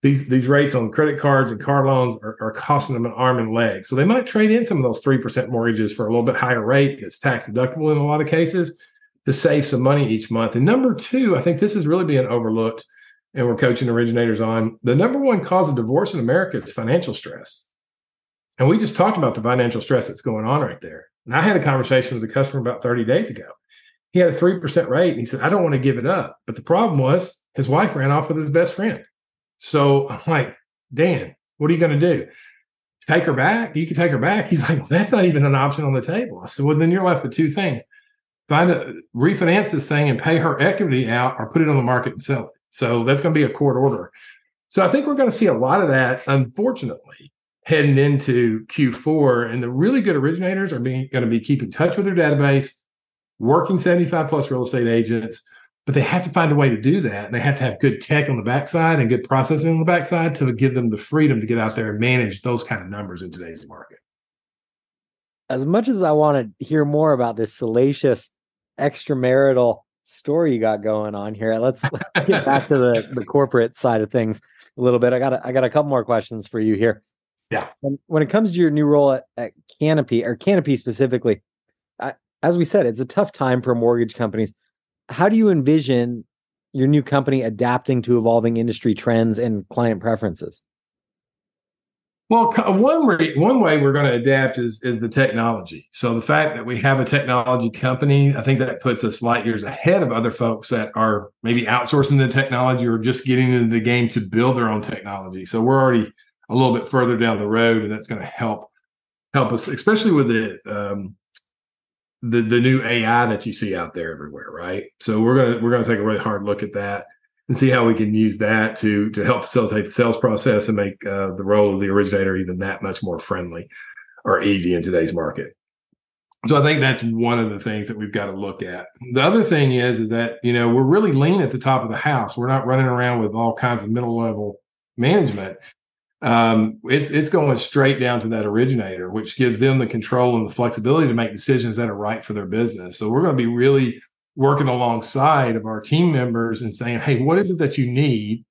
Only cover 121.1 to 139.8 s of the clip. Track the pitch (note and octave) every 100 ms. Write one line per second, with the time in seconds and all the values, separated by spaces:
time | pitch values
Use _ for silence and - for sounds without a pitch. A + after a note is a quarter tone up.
121.1 | G2 G2 F#2 G2 G#2 G#2 F#2+ G2 G2 G2
122.1 | G2 F#2+ F#2+ F2+ F2+ G2 F#2+ F#2+ F#2 F#2+
123.1 | E2 - F#2 F2 E2 E2+ - - - -
124.1 | - - F#2+ G2 G2 F2 F2 E2+ F2 D#2+
125.1 | E2+ D2+ - - _ _ _ _ _ _
126.1 | _ _ _ A2+ D3 D3 D3+ C3+ A#2+ A#2
127.1 | A2+ A#2+ A#2+ A2 G2+ A2+ G#2+ G2+ G#2+ G#2
128.1 | G#2 G2+ F#2+ G2 F#2+ F2+ F2+ - _ B2+
129.1 | B2 D3 A3 G#3+ D#3+ C#3 B2+ B2 A2+ A2
130.1 | A#2 A#2 A#2 B2 A#2+ A#2 A#2+ C3 F#3 G#3+
131.1 | C3+ C#3+ G3 D3 B2+ C3+ C3 A#2 A2 D3+
132.1 | C#3 G2+ - A#2+ C3+ A#2+ C3 C3 B2 B2
133.1 | A#2+ G#2 A2 A#2 A2+ B2+ A#2 G#2 A2+ A#2+
134.1 | A#2 A2+ G#2 G#2 G#2 _ _ _ - B2
135.1 | G3 C#3 G#2 F#2+ - - _ _ _ _
136.1 | _ A2+ A#2 A2+ A2 A2 - B2+ C#3 C#3+
137.1 | C#3+ D3+ F3+ D3 A#2+ - C#3+ C3+ C#3 B2
138.1 | A#2+ A2 A2+ G#2 G#2+ C3 B2+ G2 F#2 F#2
139.1 | G#2+ G#2+ - B2+ G#2+ C3 C3+